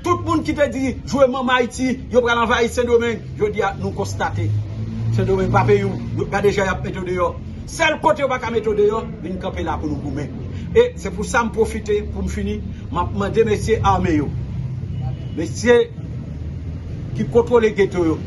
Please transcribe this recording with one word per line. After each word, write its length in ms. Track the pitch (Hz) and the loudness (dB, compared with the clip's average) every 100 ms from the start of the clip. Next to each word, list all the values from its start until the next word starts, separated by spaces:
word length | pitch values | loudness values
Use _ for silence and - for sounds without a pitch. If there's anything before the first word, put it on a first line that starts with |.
Tout 200 | 339 359 | 2 0
moun 180 | 320 320 - | 2 0 0
ki 80 | 302 | 2
te 100 | 269 | 0
di, 220 | 240 262 - | 2 -2 -4
jwe 240 | 143 262 262 | -2 4 4
Mama 300 | 262 247 254 | 4 2 2
Haiti, 340 | 233 - 262 - - | 2 0 -2 -2 2
yo 100 | 240 | 2
pral 160 | 233 233 | 4 2
anvayi 260 | 226 233 233 | 2 2 2
Saint-Domingue, 640 | 254 240 233 233 214 - - | 0 4 4 2 -2 -8 -2
yo 120 | 208 | -2
di 100 | 202 | 2
a 120 | 196 - | 2 2
nou 140 | 196 - | -4 -4
konstate. 520 | - - - - - - - - - - - - | -4 -2 -2 0 0 0 -2 -6 -6 -2 0 2
Saint-Domingue 360 | 185 190 185 | 2 2 4
pa 120 | 202 190 | 4 6
peyi 160 | 202 | 4
ou, 140 | 196 - - - | 4 -4 -4 -4
yo 100 | 202 | -2
pa 120 | 196 | 2
deja 200 | 202 - | 2 2
y 80 | 190 | 0
ap 120 | 190 | -2
mete 160 | 202 190 | -4 -6
yo 60 | 175 | -4
deyò. 260 | 180 175 - - - - | 0 0 -2 -10 -12 -10
Sèl 300 | - 320 302 | 0 0 2
kote 220 | - 302 | 2 2
yo 40 | 269 | 0
pa 100 | 254 | -2
ka 80 | 233 | -2
mete 160 | 233 214 | 0 0
yo 80 | 202 | 2
deyò, 260 | 208 220 180 - | 2 2 -6 -8
vin 140 | 156 185 | -8 -6
kanpe 200 | 185 185 | -6 -4
la 140 | 170 147 | -4 -4
pou 120 | 151 | -4
nou 100 | 143 | -4
goumen. 300 | 143 139 135 - - - - | -4 -6 -6 -8 -8 -8 2
E 160 | 226 247 - | 4 4 0
se 140 | 196 | -8
pou 120 | 180 202 | -6 0
sa 180 | 247 226 | 0 0
m 60 | |
pwofite, 460 | 214 220 220 208 208 214 | 0 0 -2 -2 -2 -2
pou 100 | 196 | -6
m 60 | 185 | -4
fini, 240 | 208 202 214 - - - | -4 -4 -4 -6 -10 -6
m 80 | 170 | -4
ap 100 | 190 196 | -2 -2
mande 260 | 196 220 214 | 0 2 2
mesye 320 | 202 - 220 196 | 2 2 2 4
ame 300 | 190 180 151 | 2 2 2
yo. 140 | 139 - - - - - - - - - - - | 0 -4 -6 -6 -6 -6 -8 -6 -6 -6 -8 -6
Mesye 400 | 202 - 240 240 233 - - - - - - - - - - - - | -6 0 4 6 4 -4 -10 -10 -10 -8 -8 -8 -8 -10 -10 -8 -6
ki 140 | - 214 | -4 2
kontwole 400 | 233 233 240 220 196 | 2 4 4 4 2
geto 260 | 190 185 165 | 2 2 0
yo. 100 | 143 | 0